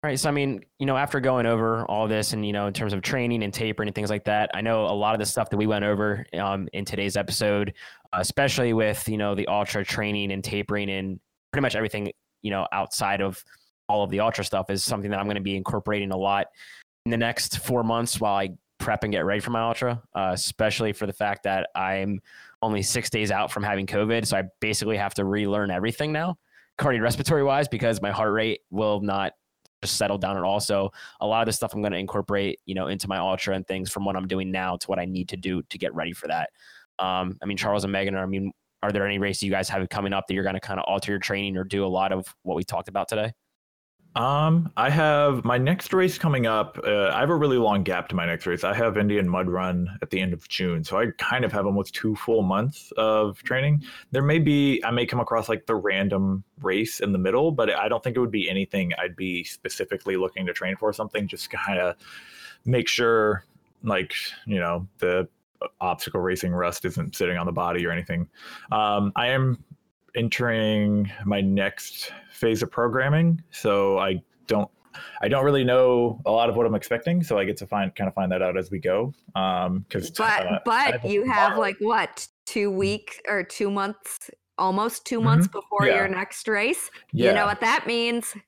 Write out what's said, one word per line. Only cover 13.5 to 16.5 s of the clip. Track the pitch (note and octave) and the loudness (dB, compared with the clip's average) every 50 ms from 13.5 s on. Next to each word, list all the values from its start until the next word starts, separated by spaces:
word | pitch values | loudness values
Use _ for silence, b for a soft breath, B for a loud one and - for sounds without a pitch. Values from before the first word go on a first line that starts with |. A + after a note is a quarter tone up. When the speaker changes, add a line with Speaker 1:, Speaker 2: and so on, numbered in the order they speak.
| b b b b b _ _ _ | b b b b b _ _ _
Speaker 1:
all | - G#2+ G2+ | 0 0 0
of | F#2+ | 0
the | G2 G2 | 0 0
ultra | G#2+ A2+ A2 - G2+ | 0 0 0 0 -4
stuff | - - G2 F#2 - | -2 -2 -2 -2 -2
is | G2 G2 - | -2 -4 -2
something | - A#2+ G#2 G2 G2+ | -2 -4 -4 -4 -4
that | G#2 F#2+ | -2 -2
I'm | G2 | -2
gonna | G#2 G#2 G2+ | -2 -2 -2
be | F#2+ G2 G2 | -2 -2 -4
incorporating | F#2+ F#2+ - - G#2 G2 - G#2 G#2 G2+ G2 F#2+ | -4 -4 -4 -4 -4 -2 -2 -2 -2 -2 -2 -2
a | |
lot | F#2 F#2+ G2 G2+ G2+ F#2+ - | 0 0 2 2 2 0 -2